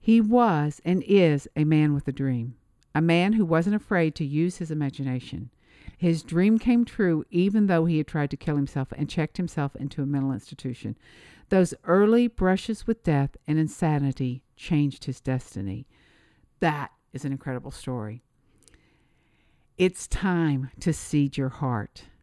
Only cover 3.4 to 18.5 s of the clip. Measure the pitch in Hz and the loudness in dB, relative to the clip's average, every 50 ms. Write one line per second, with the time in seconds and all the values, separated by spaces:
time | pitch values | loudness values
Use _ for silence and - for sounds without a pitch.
3.4 | 208 160 165 160 165 202 208 214 - - 214 180 165 160 147 - 165 139 143 151 | 2 2 2 2 2 2 0 -2 -2 0 0 2 2 0 0 -4 -6 -4 -2 0
4.4 | 165 180 175 - 180 156 160 151 151 139 135 - 135 135 127 127 123 - - - | 0 -2 -2 -6 -8 -6 -4 -4 -4 -4 -4 -6 -6 -4 -4 -6 -8 -10 -12 -12
5.4 | - 123 _ _ _ _ _ _ - - - _ - 175 165 160 - - 165 170 | -12 -14 _ _ _ _ _ _ -20 -20 -10 _ 0 0 0 0 -4 -2 0 2
6.4 | 185 208 220 220 - 240 247 240 240 - - - 214 180 165 156 - _ - 170 | 4 4 4 4 4 2 2 2 2 0 -2 -2 0 2 2 0 -2 _ 0 0
7.4 | 180 202 196 220 208 196 185 165 165 170 170 151 151 - - 160 147 139 - 135 | 2 2 2 2 2 4 4 2 2 2 2 0 -2 -2 -2 -2 -2 -2 -4 -6
8.4 | - - 151 143 143 139 - 143 131 - - - 147 143 - - 156 156 _ - | -4 -2 -2 0 -2 -2 -2 -4 -6 -6 -6 -8 -6 -4 -2 -4 -4 -4 _ -6
9.4 | 180 170 - - 147 139 _ - 135 139 - - 143 135 143 139 135 135 131 - | -6 -6 -4 -4 -4 -4 _ -8 -10 -8 -6 -6 -4 -2 -2 -2 -2 -2 -4 -6
10.4 | - - - - - 135 120 - - 107 107 _ _ - - - - - - - | -8 -14 -20 -10 -8 -10 -10 -8 -10 -10 -10 _ _ -20 -20 -20 -20 -20 -20 -20
11.4 | - _ - 190 180 170 - - _ - 170 190 208 208 226 240 240 240 - - | -6 _ 4 4 4 4 0 -10 _ 2 4 4 6 6 6 4 4 2 0 0
12.4 | 185 185 185 196 - - 220 - - - 226 _ _ - 156 143 139 139 - - | 2 2 2 0 0 -6 -8 -6 -4 -4 -4 _ _ 0 2 2 0 -2 -4 -10
13.4 | _ - 151 156 156 151 - - - 156 156 147 143 139 131 - 135 127 123 127 | _ -2 0 0 0 -2 -2 -2 -2 0 0 0 0 -2 -2 -4 -4 -6 -6 -8
14.4 | _ _ _ _ - - 175 147 147 143 131 - - - 131 - _ - 131 - | _ _ _ _ -6 -2 0 0 2 0 -2 -6 -10 -10 -10 -8 _ -4 -4 -4
15.4 | - - - 101 98 98 95 107 131 _ _ _ _ _ _ _ _ _ _ _ | -6 -8 -12 -10 -8 -8 -8 -10 -12 _ _ _ _ _ _ _ _ _ _ _
16.4 | _ _ _ _ - - 151 147 143 - _ _ _ _ _ 143 - 143 135 135 | _ _ _ _ 0 0 0 -2 -8 -12 _ _ _ _ _ -10 -8 -6 -8 -6
17.4 | - 143 127 127 - 131 135 - - - 127 123 107 107 110 123 _ _ _ _ | -8 -8 -10 -8 -10 -12 -16 -12 -10 -10 -8 -8 -8 -10 -12 -14 _ _ _ _
18.4 | _ _ | _ _